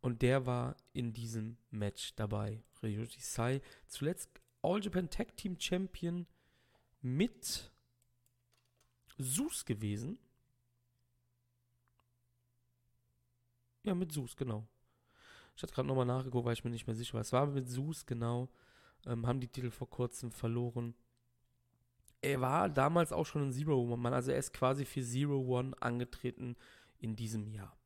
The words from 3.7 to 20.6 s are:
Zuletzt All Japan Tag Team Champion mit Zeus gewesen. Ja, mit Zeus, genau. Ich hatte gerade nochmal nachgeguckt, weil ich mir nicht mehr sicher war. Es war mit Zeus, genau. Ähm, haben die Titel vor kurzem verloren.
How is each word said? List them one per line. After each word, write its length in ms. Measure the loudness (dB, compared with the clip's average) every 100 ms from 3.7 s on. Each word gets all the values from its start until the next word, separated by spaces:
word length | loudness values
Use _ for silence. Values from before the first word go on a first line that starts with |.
| -20 -16
Zuletzt 540 | -2 -2 -2 -8 -16 _ _
All 200 | 2 2
Japan 260 | 2 0 0
Tag 280 | -2 -4 -4
Team 220 | -6 -4
Champion 640 | 0 0 0 -4 -4 -2 -6 _ _ _ _ _ _ _
mit 720 | -2 2 2 2 -6 -6 -8 _ _ _ _ _ _ _ _ _ _ _ _ _ _ -8
Zeus 440 | -2 0 -2 -4
gewesen. 540 | -4 -2 -2 -2 -4 -8 _ _ _ _ _ _ _ _ _ _ _ _ _ _ _ _ _ _ _ _ _ _ _ _ _ _ _ _ _ _ _ _ _ _ _ _
Ja, 100 | 0
mit 160 | 0 0
Zeus, 240 | -2 -6
genau. 320 | -4 -4 -4 -6 _ _ _ _ _ -20 -20 -20
Ich 80 | -12
hatte 120 | -6
gerade 120 | 0 2
nochmal 200 | 4 4
nachgeguckt, 400 | 2 2 0 2
weil 80 |
ich 100 | 0
mir 60 | -2
nicht 160 | -4 -4
mehr 80 | -4
sicher 180 | -2
war. 60 | -4
Es 120 | 2
war 140 | 4 4
mit 220 | 2 -2
Zeus, 360 | -2 -2 -4
genau. 440 | -6 -2 0 -2 -4 -10 -20 -20 -20 _ -4
Ähm, 220 | -2 2
haben 120 | 0
die 80 | -2
Titel 220 | -4 -6
vor 200 | -4 -10
kurzem 420 | -2 -2 -2 -8
verloren. 640 | -2 0 0